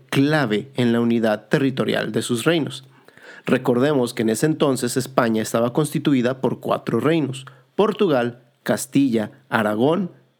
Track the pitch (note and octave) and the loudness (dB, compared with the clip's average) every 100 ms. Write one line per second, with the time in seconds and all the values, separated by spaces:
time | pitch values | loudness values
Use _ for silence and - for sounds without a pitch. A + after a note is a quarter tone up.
0 | _ - C#3 D#3 A#2+ G#2 B2+ - A#2+ A#2 | _ 0 2 2 0 -2 -2 -2 0 2
1 | A#2 A#2 A2 G#2+ - D3+ C3+ C3 A2 A2 | 2 2 0 -2 0 0 0 0 -2 -2
2 | A2 A2+ A#2 A#2+ B2+ E3+ C3 - - _ | -2 -4 -2 -2 0 0 0 -8 -16 _
3 | _ - - - - B2+ B2+ A#2+ C#3+ C#3+ | _ -20 -20 -12 -2 0 2 2 2 2
4 | A#2+ - A2 G#2+ D#3 D3 D3 B2+ B2 C3+ | 0 -2 -2 0 0 2 0 0 -2 -4
5 | B2+ - A#2 A2 A2 A#2 A#2+ D#3 D3 D#3 | -2 0 2 0 -2 -2 0 0 -2 -2
6 | D3+ C3 A#2+ C3 B2 G#2 - A2 - A#2 | 0 2 0 -2 -4 -4 -4 -4 -2 -2
7 | C3 E3 C3 C3+ - - _ - G#3 - | 0 0 -2 -6 -14 -20 _ -2 0 2
8 | G3 C3 A#2+ A#2+ _ _ - A2 - C#3 | 2 2 0 -6 _ _ -4 -4 0 0
9 | C#3 A2+ G#2+ - - A#2 G#2+ G#2+ C3+ F3+ | 2 0 -4 -10 -6 -2 0 0 0 0
10 | F3 - _ | -4 -10 _